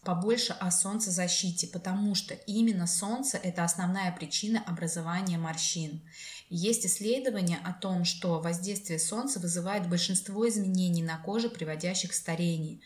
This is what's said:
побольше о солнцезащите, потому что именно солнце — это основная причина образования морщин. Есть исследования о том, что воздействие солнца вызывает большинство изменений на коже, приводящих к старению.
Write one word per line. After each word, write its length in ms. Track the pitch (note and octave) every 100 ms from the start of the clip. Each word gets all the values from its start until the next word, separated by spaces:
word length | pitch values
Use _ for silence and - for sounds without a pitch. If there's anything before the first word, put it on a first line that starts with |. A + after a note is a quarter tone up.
побольше 520 | - F3 G3+ A#3 -
о 160 | - F#3
солнцезащите, 960 | - F#3+ G#3+ G3+ F3 F3 - F#3 F3 -
потому 480 | F3 F#3 F#3+ G#3
что 180 | F#3+ -
именно 540 | - - G#3 A3+ F#3+ E3+
солнце — 500 | - G3+ A#3+ C4+ -
это 200 | F3+ E3+
основная 480 | E3+ - F3+ F#3+ F#3
причина 540 | F3 D#3+ - G#3 A3+ -
образования 680 | E3 E3 E3+ E3 F3 F#3+ E3+
морщин. 640 | D#3+ D#3+ - E3+ D#3 D#3+ - - - - -
Есть 380 | F3 G3 A#3 F#3
исследования 720 | - G#3 C4 C4 G#3 F3+ E3
о 120 | F3
том, 320 | F3 F#3+ F3+ E3+
что 340 | - F3+ D#3+
воздействие 580 | E3+ E3+ F#3+ G3 - D#3+
солнца 400 | - A3 C4+ G3+
вызывает 480 | F3 F3 F3+ G3+ F3
большинство 640 | F3 - F#3 - G3 A#3
изменений 540 | G#3+ F#3+ F#3 F3+ E3+
на 160 | E3 D#3+
коже, 320 | E3 A3 A#3
приводящих 600 | - D#3 D#3 F3 F#3 F3
к 40 |
старению. 680 | - - E3 E3+ D#3+ D#3 E3